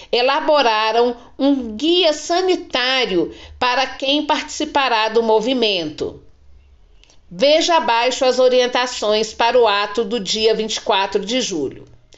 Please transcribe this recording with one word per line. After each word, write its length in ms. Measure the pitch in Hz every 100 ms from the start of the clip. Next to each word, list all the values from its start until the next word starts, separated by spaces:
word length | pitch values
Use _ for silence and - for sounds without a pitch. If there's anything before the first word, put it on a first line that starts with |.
| -
elaboraram 1040 | 226 254 285 285 294 240 214 220 226 240 240 - -
um 380 | 277 277 233 214
guia 340 | 302 349 339
sanitário 1200 | 302 - 349 370 349 - 262 247 262 226 185 156 - - -
para 300 | 247 247 262
quem 380 | - 269 294 294
participará 800 | 277 269 - 294 285 269 226 220
do 160 | 220
movimento. 1000 | 226 220 214 262 226 190 156 151 101 - - - - - - _ _ - _ - -
Veja 460 | 175 269 311 320 330
abaixo 480 | 247 226 247 254 262
as 120 | 247
orientações 960 | 254 254 247 247 254 - 220 214 220
para 240 | - 233 247
o 80 | 233
ato 380 | 202 208 208
do 160 | 226 240
dia 340 | 190 214 220
vinte 220 | 214 214 -
e 60 |
quatro 420 | - 202 196 202
de 160 | 190 254
julho. 460 | 196 175 131 - - - _